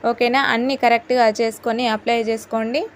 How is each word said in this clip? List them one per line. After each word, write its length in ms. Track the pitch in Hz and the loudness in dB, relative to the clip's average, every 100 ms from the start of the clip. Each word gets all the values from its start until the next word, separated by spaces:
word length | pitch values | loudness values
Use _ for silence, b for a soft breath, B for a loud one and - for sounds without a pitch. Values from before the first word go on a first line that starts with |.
| 226 | -2
ఓకేనా? 300 | 233 240 262 - | 0 0 0 0
అన్నీ 220 | 233 254 269 | 0 0 0
కరెక్ట్గా 420 | 240 233 233 254 226 214 | 2 2 2 2 2 2
చేసుకొని 460 | 226 220 233 226 247 | -4 -2 -4 -2 -2
అప్లై 240 | 220 226 233 220 | -2 0 0 0
చేసుకోండి. 520 | 226 - 226 220 277 440 | -4 -4 -4 -2 -4 -6